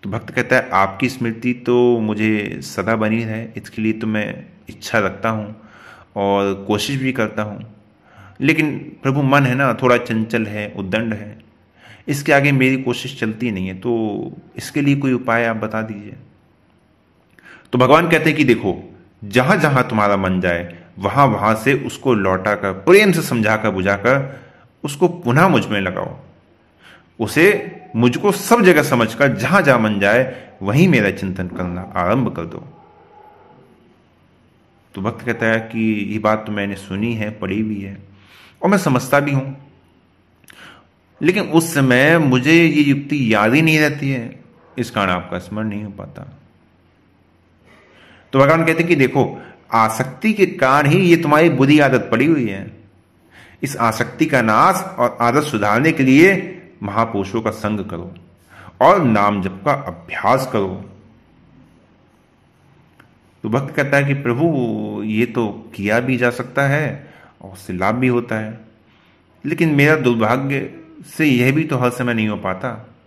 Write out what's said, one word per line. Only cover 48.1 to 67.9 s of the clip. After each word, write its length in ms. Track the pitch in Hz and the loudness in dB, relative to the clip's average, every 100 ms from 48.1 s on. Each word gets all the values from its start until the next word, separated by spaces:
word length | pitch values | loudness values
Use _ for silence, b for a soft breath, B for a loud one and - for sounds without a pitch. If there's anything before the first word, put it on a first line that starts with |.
| b b | b b
तो 60 | 135 | 2
भगवान 260 | 139 165 165 | 4 4 2
कहते 140 | 160 | 0
हैं 80 | 170 | 0
कि 80 | 160 | 2
देखो, 460 | 131 139 117 B B B _ | 2 2 -2 B B B _
आसक्ति 600 | 113 110 - 143 - 214 | 2 2 0 -6 -4 -2
के 120 | 208 185 | 2 0
कारण 420 | - 131 139 143 | 2 2 4 4
ही 120 | 170 | 4
ये 180 | 185 170 | 4 4
तुम्हारी 320 | 160 151 170 | 4 4 4
बुरी 300 | 131 135 151 | 4 4 6
आदत 280 | 139 127 - | 6 2 0
पड़ी 140 | 110 143 | 0 2
हुई 220 | 156 113 | 2 0
है। 240 | 98 98 - - _ _ _ _ b b b | -6 -12 -18 -20 _ _ _ _ b b b
इस 140 | 139 143 | -10 0
आसक्ति 480 | 117 110 - - 160 | 0 0 -6 -2 0
का 160 | 135 | 2
नाश 340 | 113 110 165 185 | 2 4 4 2
और 420 | - - 123 - | -4 -2 -2 0
आदत 220 | 120 127 | 0 2
सुधारने 480 | 147 107 101 107 156 | 0 -2 0 2 2
के 120 | 160 | 2
लिए 520 | 131 135 180 190 - - - - | 4 6 6 4 -4 -14 -20 -12
महापुरुषों 580 | 101 101 113 110 95 117 | -6 -2 -2 -2 -4 -4
का 100 | 113 | -4
संग 280 | 104 104 107 | -4 -4 -4
करो 360 | 92 85 90 - - _ B B B B | -6 -10 -12 -16 -20 _ B B B B
और 220 | 135 196 | 4 6
नाम 380 | 147 107 104 104 | 4 4 2 0
जप 200 | 92 92 147 | -4 -6 -2
का 80 | |
अभ्यास 760 | 139 - 85 - - 98 131 135 | -2 -4 -14 -12 -4 2 2 0
करो। 320 | 113 95 95 - - - _ _ _ _ - - _ _ _ _ _ _ _ _ _ _ _ _ _ _ _ _ _ | -4 -4 -6 -14 -20 -20 _ _ _ _ -20 -20 _ _ _ _ _ _ _ _ _ _ _ _ _ _ _ _ _
तो 60 | 107 | -4
भक्त 260 | 120 143 - | -4 -2 -4
कहता 220 | 139 143 | 0 2
है 80 | 139 | 0
कि 80 | |
प्रभु, 360 | 139 123 120 165 143 117 107 107 104 107 | -2 -2 0 0 0 -2 -4 -6 -6 -4
ये 200 | 107 123 | 0 0
तो 460 | 123 110 - - - | 0 -4 -4 -14 -6
किया 240 | 101 110 | 0 0
भी 180 | 127 127 | 0 0
जा 120 | 123 | 0
सकता 380 | 120 123 - 139 | -2 -6 -2 0
है 460 | 143 147 101 B B B B | 0 -2 -8 B B B B
और 100 | 95 | -20
उससे 220 | 95 - | -20 -10
लाभ 220 | 90 95 | -2 0